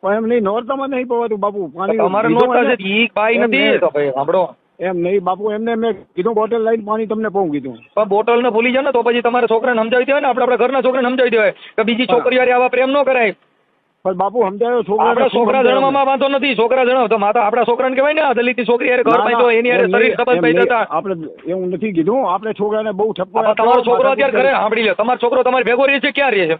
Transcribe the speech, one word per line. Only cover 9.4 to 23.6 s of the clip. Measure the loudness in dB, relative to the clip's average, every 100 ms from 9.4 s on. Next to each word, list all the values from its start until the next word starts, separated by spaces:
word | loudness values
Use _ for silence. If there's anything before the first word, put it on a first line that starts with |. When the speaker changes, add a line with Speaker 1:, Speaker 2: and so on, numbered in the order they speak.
| 0
Speaker 2:
છોકરાને | 0 0 0
સમજાવી | 0 0 2
દેવાય | 0
ને, | 0
આપણે | 0
આપણા | 0 2
ઘરના | 0 0
છોકરાને | 0 0 0
સમજાવી | 2 2
દેવાય | 2 0
કે | -2 -10 -4
બીજી | -2 0
Speaker 1:
હા. | 0 0
Speaker 2:
છોકરીઓ | 2 2
હારે | 2
આવા | 2 2
પ્રેમ | 0 0
ન | 0
કરાય. | 0 2 0 -2 _ _ _ _ _ _
Speaker 1:
પણ | -6
બાપુ | -2 -2 0 -2
સમજાયો | 0 -2 -2
છોકરાને | -2 0 0
Speaker 2:
આપણા | 2 0
Speaker 1:
શું | 0
Speaker 2:
છોકરા | 0 2
Speaker 1:
સમજાવે? | 2 2
Speaker 2:
જણવામાં | 0 0 0
વાંધો | 0 0
નથી, | 0 -2 0
છોકરા | 0 2
જણો | 2 0 0
તો | 0
માતા, | 0 0
આપણા | 0 0
છોકરાને | 0 0 0 0
કહેવાય | 0
ને, | 2
આ | 0
દલિતની | 0 0 0 0
છોકરી | 0 0
હારે | 2
ઘર | 2
Speaker 1:
ના, | 2
ના, |
Speaker 2:
બાંધ્યો, | 2 2 2
એની | 2 2
હારે | 2
Speaker 1:
એમ | 2
Speaker 2:
શરીર | 2
Speaker 1:
નહીં, | 2 0
Speaker 2:
સંબંધ | 0 2
Speaker 1:
એમ |
નહીં. | 2 2
Speaker 2:
બાંધ્યા | 2 0
હતા. | -2 -4
Speaker 1:
આપણે | -4 -8 -8 -12 -8
એવું | -6 -4
નથી | -4 -4
કીધું, | -2 0 0 0
આપણે | -2 -4
છોકરાને | -4 -4 -2 -4
બહુ | -2 -4
ઠપકો | -4 -4 -2
Speaker 2:
આ |
Speaker 1:
આપ્યો, | 0 2